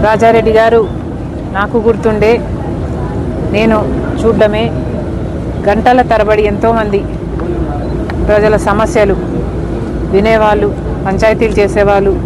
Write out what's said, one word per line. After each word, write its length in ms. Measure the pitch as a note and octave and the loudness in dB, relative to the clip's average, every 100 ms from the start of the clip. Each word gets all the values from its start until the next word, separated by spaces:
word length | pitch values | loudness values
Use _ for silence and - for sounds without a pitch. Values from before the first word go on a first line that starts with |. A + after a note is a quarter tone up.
| G3+ | 2
రాజారెడ్డి 460 | A3 A3+ A#3 A3+ A3 | 4 4 4 4 4
గారు 220 | A3+ A#3 G3+ - - - - - - F#3+ | 4 4 2 -4 -8 -8 -8 -8 -6 -4
నాకు 200 | G#3 A#3+ G#3+ | -2 0 0
గుర్తుండే, 460 | G#3+ A3+ G#3+ G#3+ A#3 - - - - - - - - - - - G3+ | 0 0 2 2 2 0 -6 -4 -6 -6 -4 -4 -4 -4 -4 -2 0
నేను 220 | A3+ G#3+ G#3+ - - - | 2 2 0 -4 -4 0
చూడడమే, 440 | A3 A3 G#3+ G#3+ A#3 - - - - - - - - - G3+ | 0 2 2 2 -2 -2 -4 -6 -6 -6 -6 -6 -6 -2 0
గంటల 340 | G#3 B3+ B3+ A#3 | 2 4 4 2
తరబడి 320 | A3 G#3 G#3+ G#3 | 2 2 2 2
ఎంతోమంది 500 | G3+ A3+ A3+ G#3+ G3+ - - - - - - - - - - - - - | 0 0 0 0 -2 -2 -6 -6 -4 -4 -4 -4 -4 -4 -4 -4 -2 2
ప్రజల 260 | G#3 G#3+ G#3 - | 2 4 2 0
సమస్యలు 480 | G3+ B3+ A#3 G3+ F3+ F3+ - - - - - - - - | 0 0 2 2 0 -2 -4 -4 -6 -6 -6 -6 -4 0
వినేవాళ్ళు, 560 | F#3+ A3 A3+ G#3+ G#3 G#3 - - - F#3+ | 0 2 4 4 2 0 -2 -4 -4 -2
పంచాయతీలు 480 | F#3+ A3 A3 A3+ G#3 | 2 2 2 0 2
చేసేవాళ్ళు 540 | G3+ G#3 G3+ G3+ G3 F3+ | 2 2 2 2 2 0